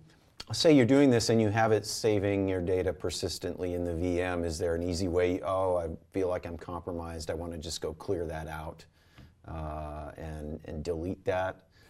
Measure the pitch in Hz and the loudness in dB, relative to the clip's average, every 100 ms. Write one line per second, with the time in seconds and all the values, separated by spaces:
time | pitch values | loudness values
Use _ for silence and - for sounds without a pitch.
0 | - _ _ - - 113 170 147 117 139 | -20 _ _ -18 -8 2 6 8 8 8
1 | 143 120 110 113 107 107 113 107 - - | 8 6 4 4 4 4 4 4 0 0
2 | 113 104 101 98 98 92 87 92 82 73 | 2 4 2 2 0 0 0 0 0 -2
3 | 92 - 92 - 90 - 90 87 87 82 | -4 -4 -6 -4 -6 -4 -4 -2 -2 -2
4 | 90 87 90 90 85 78 87 85 87 85 | 0 0 0 -2 -2 -2 -2 0 -2 -2
5 | 95 85 90 90 - 95 95 90 82 85 | 0 2 2 0 0 0 2 0 -2 -8
6 | - 98 92 90 85 85 - 87 92 85 | -8 -4 -2 -2 -6 -10 -10 -10 -8 -8
7 | 82 85 80 80 85 85 80 - 80 78 | -8 -8 -8 -6 -8 -8 -10 -8 -8 -6
8 | - 90 82 80 78 78 78 - - _ | -4 -2 -2 -6 -8 -10 -12 -14 -20 _
9 | _ - - _ - 80 78 76 76 76 | _ -20 -20 _ -14 -10 -8 -8 -8 -10
10 | 73 - 80 78 76 78 - 78 76 82 | -12 -12 -10 -10 -8 -10 -10 -6 -4 -4
11 | 87 98 - 92 92 - _ _ | -4 -4 -2 0 -2 -4 _ _